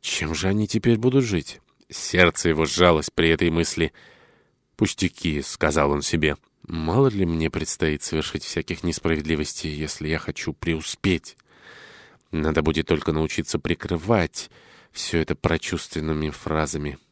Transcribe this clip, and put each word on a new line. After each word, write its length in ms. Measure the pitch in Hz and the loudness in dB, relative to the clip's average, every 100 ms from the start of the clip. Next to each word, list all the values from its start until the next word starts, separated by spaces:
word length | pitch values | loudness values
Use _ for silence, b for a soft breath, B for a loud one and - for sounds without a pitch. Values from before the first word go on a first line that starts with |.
Чем 320 | - - 78 | -6 -4 -4
же 140 | 80 95 | -2 0
они 180 | 101 107 | 0 0
теперь 320 | 120 123 117 | 2 2 4
будут 260 | 123 131 | 4 2
жить?" 360 | 120 95 - - _ _ _ | 2 0 -2 -14 _ _ _
Сердце 600 | - - 87 87 - 87 | -10 -2 6 6 6 0
его 160 | 78 80 | 2 0
сжалось 420 | - 87 80 76 | 6 6 6 2
при 220 | - 82 | 2 4
этой 180 | 80 87 | 4 2
мысли. 440 | 82 82 - 80 b b b b b b b _ - | 2 0 0 -2 b b b b b b b _ 0
"Пустяки", — 640 | 101 - 92 - 85 73 | 0 2 -2 -2 -2 -2
сказал 500 | 69 - 78 76 71 | -4 -2 0 2 2
он 100 | 71 | 2
себе. 340 | 69 85 76 71 _ _ - | 0 0 0 -2 _ _ -10
"Мало 400 | 82 80 104 139 | -6 0 2 2
ли 180 | 101 | 2
мне 240 | 90 82 80 | 0 0 -2
предстоит 540 | 82 76 - 80 73 | -2 -4 -2 0 0
совершить 400 | - 80 78 78 | -2 -4 -4 -6
всяких 400 | - - 78 85 | -6 -6 -6 -6
несправедливостей, 880 | 87 80 85 80 76 78 76 - 80 | -4 -2 -2 -2 0 -2 -2 -6 -8
если 380 | 73 76 - 78 | -6 -6 -6 -4
я 100 | 80 | -4
хочу 340 | - - - | -4 -8 -8
преуспеть. 840 | 76 - 80 - - 98 85 - - B B B B B B B B _ | -6 -4 -2 -2 -2 0 0 -2 -20 B B B B B B B B _
Надо 300 | 82 78 76 | -2 0 2
будет 240 | 76 80 78 | 2 0 0
только 260 | 80 - | 0 0
научиться 460 | 76 78 - 78 78 | 0 -2 -4 -4 -4
прикрывать 920 | - 85 - 87 87 113 82 - - B B B B | -2 -4 -2 -4 2 2 2 -4 -12 B B B B
всё 280 | - - 85 | -10 -4 -2
это 160 | 80 80 | -2 -2
прочувственными 920 | - 80 - 82 - 78 78 78 78 | 0 0 -2 -6 -4 -6 -4 -2 -4
фразами. 680 | 73 - 78 78 78 73 69 _ | -6 -4 -2 -2 -4 -8 -10 _